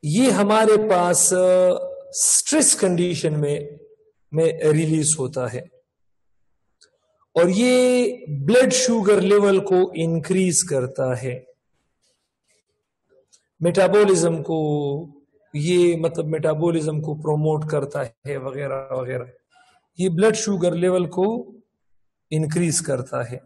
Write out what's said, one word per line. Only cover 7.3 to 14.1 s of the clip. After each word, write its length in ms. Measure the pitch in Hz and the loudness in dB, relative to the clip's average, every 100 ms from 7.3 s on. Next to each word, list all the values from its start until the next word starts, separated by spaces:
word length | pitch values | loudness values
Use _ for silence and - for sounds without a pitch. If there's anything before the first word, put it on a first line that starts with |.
| - | 0
और 140 | 175 | 2
ये 760 | 185 247 254 254 247 247 247 - | 4 2 4 4 2 0 -4 -10
blood 440 | 147 139 240 262 | -6 2 4 4
sugar 480 | - 254 226 196 202 | 2 0 0 2 2
level 400 | 185 208 202 190 | 4 4 4 2
को 340 | 196 185 185 | 2 2 2
increase 680 | 160 165 165 - 190 185 165 | 0 -2 -2 -2 0 2 0
करता 520 | - 139 127 - 131 | -2 -2 -4 -4 -4
है, 320 | 123 127 123 - _ _ _ _ _ _ _ _ _ _ _ _ _ _ _ _ _ _ _ _ _ | -4 -6 -10 -14 _ _ _ _ _ _ _ _ _ _ _ _ _ _ _ _ _ _ _ _ _
Metabolism 800 | 165 175 185 202 202 | -2 2 4 4 4